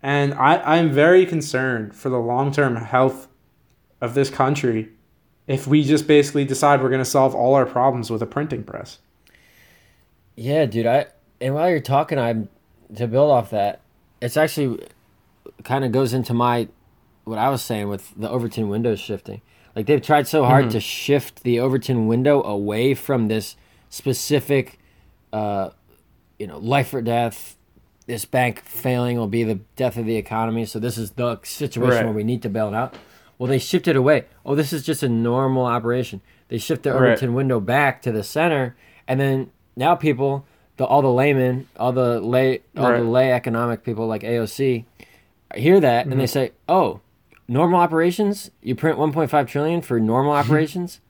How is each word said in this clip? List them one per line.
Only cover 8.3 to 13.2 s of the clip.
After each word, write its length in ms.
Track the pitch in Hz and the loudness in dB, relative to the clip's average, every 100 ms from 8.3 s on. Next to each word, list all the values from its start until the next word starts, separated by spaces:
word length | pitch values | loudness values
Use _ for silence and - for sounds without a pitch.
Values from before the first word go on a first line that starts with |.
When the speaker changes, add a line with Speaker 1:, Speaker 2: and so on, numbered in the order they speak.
| - 151 139 | -6 -6 -6
Speaker 1:
press. 360 | 107 - - - _ _ _ _ _ _ _ _ _ _ _ _ _ - | -10 -14 -16 -20 _ _ _ _ _ _ _ _ _ _ _ _ _ -12
Speaker 2:
Yeah, 300 | 117 147 143 | -2 0 0
dude. 200 | 107 113 | 0 2
I, 220 | 131 - _ _ _ | 2 0 _ _ _
and 140 | 127 143 | -6 -2
while 140 | 175 | 0
you're 100 | 165 | 0
talking, 400 | 131 139 151 143 | 0 0 0 -2
I'm, 300 | 117 113 104 _ _ _ _ 107 | 0 -2 -6 _ _ _ _ -8
to 120 | 120 | -2
build 240 | 120 | 2